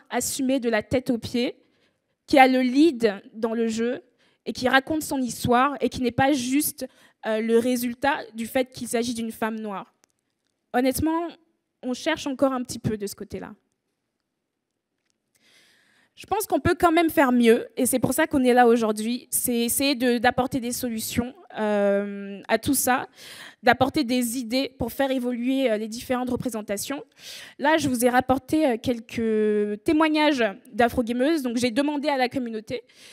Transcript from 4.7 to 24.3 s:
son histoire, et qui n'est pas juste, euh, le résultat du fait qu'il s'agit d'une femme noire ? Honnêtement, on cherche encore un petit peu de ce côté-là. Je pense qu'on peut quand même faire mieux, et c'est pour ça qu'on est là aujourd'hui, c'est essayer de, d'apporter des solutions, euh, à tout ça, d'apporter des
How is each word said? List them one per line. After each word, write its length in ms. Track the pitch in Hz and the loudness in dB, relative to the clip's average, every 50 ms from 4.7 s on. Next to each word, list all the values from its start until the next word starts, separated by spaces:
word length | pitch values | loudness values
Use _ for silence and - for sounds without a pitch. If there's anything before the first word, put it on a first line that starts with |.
| 254 269 262 - 311 311 294 | 2 2 2 2 -2 -4 -4
son 160 | - 302 269 | -4 -4 -4
histoire, 580 | 254 233 226 - - 247 240 240 262 285 285 - | -4 -4 -4 -4 0 2 4 4 4 2 0 -2
et 80 | - 262 | -4 -4
qui 120 | - - | -2 -2
n'est 120 | 254 233 240 | -2 -2 0
pas 200 | - 269 277 302 | 2 2 2 2
juste, 540 | 262 240 254 262 294 294 - - - 254 254 _ _ _ _ _ _ - | 2 0 0 0 0 0 0 -4 -8 -12 -14 _ _ _ _ _ _ -6
euh, 140 | 220 220 220 | -4 -2 -2
le 180 | 226 226 226 226 | 0 2 2 2
résultat 600 | 233 254 247 240 240 247 233 - - 277 302 302 - - 220 | 2 2 0 0 -2 -4 -6 -4 -2 -2 -2 -2 -6 -12 -10
du 120 | 226 226 | -10 -8
fait 240 | 226 - 262 254 - | -4 -2 -2 -2 -2
qu'il 160 | - - 240 | -6 -12 -8
s'agit 260 | 220 - 233 233 240 240 | -4 -2 -2 -2 -2 -4
d'une 200 | 226 233 226 220 | -6 -6 -8 -6
femme 260 | - 233 220 226 220 | -4 -4 -4 -4 -6
noire ? 340 | 220 208 196 185 - _ _ _ _ _ _ _ _ _ _ _ _ _ _ _ _ _ - | -8 -8 -10 -10 -12 _ _ _ _ _ _ _ _ _ _ _ _ _ _ _ _ _ -2
Honnêtement, 540 | 247 254 262 262 - 302 311 320 330 349 330 359 - _ _ _ _ _ _ _ _ - | 0 2 2 0 0 0 0 0 -2 -4 -6 -10 -14 _ _ _ _ _ _ _ _ -8
on 120 | 254 247 | -8 -6
cherche 340 | - - 320 311 311 - 294 | -4 -2 -4 -4 -2 -4 -6
encore 240 | 262 247 277 269 262 | -4 0 0 0 0
un 100 | 254 254 | -2 -6
petit 160 | - - 233 | -8 -8 -6
peu 180 | - - 220 | -4 -4 -4
de 120 | 208 208 202 | -4 -6 -8
ce 80 | - | -10
côté-là. 380 | - 202 - - 190 185 - 214 - _ _ _ _ _ _ _ _ _ _ _ _ _ _ _ _ _ _ _ _ _ _ _ _ _ _ _ _ _ _ _ _ _ _ _ _ _ _ _ _ _ _ _ _ _ _ _ _ _ _ _ | -12 -14 -14 -12 -12 -12 -14 -16 -20 _ _ _ _ _ _ _ _ _ _ _ _ _ _ _ _ _ _ _ _ _ _ _ _ _ _ _ _ _ _ _ _ _ _ _ _ _ _ _ _ _ _ _ _ _ _ _ _ _ _ _
Je 100 | - - | -16 -8
pense 220 | - 370 427 403 | -4 -4 -4 -2
qu'on 140 | - 370 302 | 0 0 2
peut 160 | - 339 359 - | 2 2 2 4
quand 140 | - 339 320 | 4 4 4
même 180 | 339 339 320 | 4 2 2
faire 220 | - 320 285 254 247 | 4 4 4 4 6
mieux, 340 | 247 240 226 226 247 - - - | 6 6 6 6 6 4 -4 -4
et 80 | - 262 | -2 0
c'est 140 | - - 247 | 0 0 0
pour 160 | - - 262 | 0 0 2
ça 140 | - 320 320 | 2 0 2
qu'on 160 | - 285 254 | 2 2 4
est 100 | 247 240 | 4 6
là 140 | 247 247 233 | 6 8 6
aujourd'hui, 580 | 233 240 226 214 214 214 214 226 240 247 - - | 6 4 4 0 -2 -2 -4 -6 -6 -6 -8 -6
c'est 280 | - - - 254 240 233 | -6 -4 -2 -2 0 0
essayer 380 | 233 240 - - 277 277 285 | 0 0 0 0 0 0 0
de, 220 | 233 262 247 240 240 | 2 2 2 2 2
d'apporter 420 | 214 247 247 - 247 269 - 269 | 2 0 0 0 -2 -2 -2 -4
des 120 | 226 240 240 | -4 -4 -6
solutions, 600 | - - 247 226 220 - - - - 226 247 - 359 339 - - - | -6 -6 -6 -6 -6 -8 -6 -4 -4 -4 -6 -6 -16 -20 -14 -8 -4
euh, 840 | 214 214 208 202 202 202 202 202 202 202 202 202 202 196 202 190 - | -2 0 0 2 2 2 2 2 0 -4 -6 -10 -10 -12 -12 -10 -4
à 120 | - 226 226 | -2 -2 0
tout 140 | - - 277 | 0 0 -2
ça, 360 | - - 254 247 269 - - _ - - - - - - - - _ - | 0 2 2 0 0 0 -6 _ -20 -20 -20 -20 -18 -20 -20 -12 _ 2
d'apporter 400 | 240 233 247 262 277 - 311 285 | 2 4 4 2 0 0 0 0
des 340 | 220 254 254 247 233 | 0 0 0 0 -2